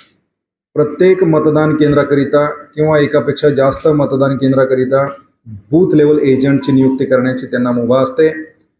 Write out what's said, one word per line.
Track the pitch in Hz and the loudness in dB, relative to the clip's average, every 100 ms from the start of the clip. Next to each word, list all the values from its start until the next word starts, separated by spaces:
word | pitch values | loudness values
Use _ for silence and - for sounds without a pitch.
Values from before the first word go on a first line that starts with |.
| _ _ _ _ _ _ _ | _ _ _ _ _ _ _
प्रत्येक | 147 151 147 185 185 | -4 -4 2 2 2
मतदान | 170 151 156 151 156 151 | 2 2 2 0 0 0
केंद्राकरिता | 147 143 135 143 135 147 147 | 2 2 0 0 0 0 -2
किंवा | - - 147 156 151 | -6 -12 -4 0 0
एकापेक्षा | 143 147 123 - 147 | 0 0 -2 0 0
जास्त | 131 135 131 160 | 2 0 0 0
मतदान | 151 135 135 139 131 | 0 0 0 -2 0
केंद्राकरिता | 131 131 131 127 127 135 139 - _ _ 113 | 0 0 0 0 0 -2 -2 -8 _ _ -20
बूथ | 101 - 156 165 151 | -20 -4 0 2 2
लेवल | 147 151 | 2 2
एजंटची | 143 127 139 139 139 | 2 0 2 0 0
नियुक्ती | 131 131 131 135 | 2 2 0 -2
करण्याची | 127 131 127 127 | 0 -2 -6 -6
त्यांना | 123 123 | -4 -2
मुभा | 120 117 131 | -2 0 0
असते. | 131 - 156 156 - _ _ | 0 0 -2 -2 -12 _ _